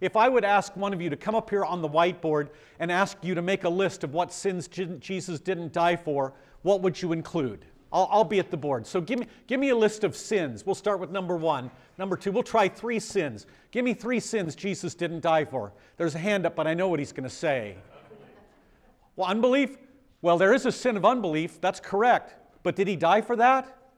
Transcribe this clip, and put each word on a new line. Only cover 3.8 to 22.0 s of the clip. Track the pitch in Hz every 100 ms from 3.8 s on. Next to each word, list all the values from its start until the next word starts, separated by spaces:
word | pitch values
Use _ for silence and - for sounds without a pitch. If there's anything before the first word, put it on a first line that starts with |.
| 190 - 151
of |
what | 156 175
sins | - 196 180 -
Je-, | 170 170 151
Jesus | - 190 165 151
didn't | - 175 165
die | 170 170 175
for, | 160 139 135 - - -
what | 180 196
would | 185 -
you | 175
include? | 165 156 170 127 98 - _ -
I'll, | 165 165
I'll | 208
be | 180 202
at | -
the | 156
board. | 143 127 107
So | 185
give | 160 247
me, | - - -
give | 262
me | 277
a | 233
list | 214 214
of | 190 -
sins. | - 214 147 107 -
We'll | -
start | 214 196
with | 180
number | 190 175 170
one. | 160 139 127 - _ -
Number | 196 185
two, | 202
we'll | 202
try | - 226 190
three | - 226 226
sins. | - 196 147 104 - - _
Give | 226
me | 247
three | 214 226 240
sins | 233 220 160 -
Jesus | 196 175 175
didn't | - 170 165
die | 170 160
for. | 147 131 101 - _ -
There's | 165 156
a |
hand | 196 202 170
up, | -
but | 156
I | 170
know | 190
what | 160
he's | 139
gonna | - 131
say. | - 160 135 104 92 - - - - - - _ _ _ _ _ _ _ -
Well, | 185
unbelief? | 214 247 269 269 - - _ _ _
Well, | 170 170
there | 190
is | 254 254
a |
sin | - 254 208
of |
unbelief. | 190 254 190 156 160 -
That's | 180 185
correct. | - 196